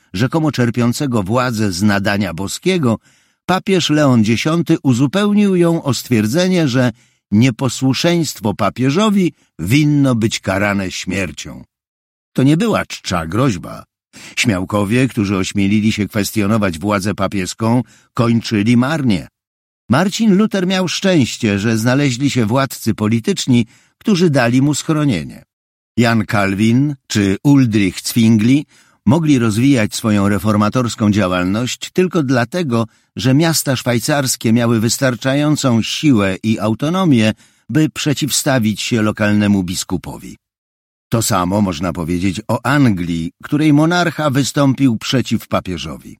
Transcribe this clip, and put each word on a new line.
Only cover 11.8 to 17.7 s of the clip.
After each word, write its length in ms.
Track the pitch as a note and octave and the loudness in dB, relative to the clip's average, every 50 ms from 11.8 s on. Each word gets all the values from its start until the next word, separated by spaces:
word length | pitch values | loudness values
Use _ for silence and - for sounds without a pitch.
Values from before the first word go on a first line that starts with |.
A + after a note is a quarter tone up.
| _ _ _ _ _ _ _ _ _ _ _ | _ _ _ _ _ _ _ _ _ _ _
To 100 | - B2+ | 0 2
nie 140 | C#3 D3+ | 2 2
była 300 | D#3+ A3 A#3 F3+ F#2+ F2+ | 2 2 0 0 -2 -2
czcza 400 | - - - _ - F#2+ F2 E2 | -4 -10 -14 _ -6 -4 -4 -4
groźba. 580 | D#2+ D#2+ G#2+ C3 C#3+ G#2 E2+ C2+ A1+ A1 - - _ _ _ _ _ _ - - - - | -4 -2 0 0 0 -2 -4 -8 -14 -16 -18 -20 _ _ _ _ _ _ -20 -20 -14 -6
Śmiałkowie, 720 | - - B2 G2+ F2 F#2 - G#2 G#2 G#2 F#2+ A2 B2 C3+ B2+ | -4 0 0 0 0 -2 -2 -2 -2 0 0 2 0 0 0
którzy 280 | - - G#2 F#2+ G#2 | 0 -2 -2 0 0
ośmielili 560 | F#2 F#2 - - G#2 G2+ G2 G#2 A2 G#2 A2 G#2 | -2 -2 -2 -2 0 0 2 2 2 2 0 0
się 160 | - G#2 F2+ | 0 -4 -4
kwestionować 720 | - A2 G2 - - G#2+ G2+ G2 A2 A2+ G#2 F#2+ E2+ D#2+ | -2 -4 -4 -2 -2 -2 0 0 0 0 0 -2 -4 -4
władzę 360 | F#2+ G#2 G#2 G2+ F2 G#2+ F#2+ | -4 -2 -2 0 -2 -2 -4
papieską, 680 | - G2 F#2 - G2+ F#2 F2 - - A2 A2 | -2 -4 -4 -2 -4 -6 -6 -6 -4 -2 0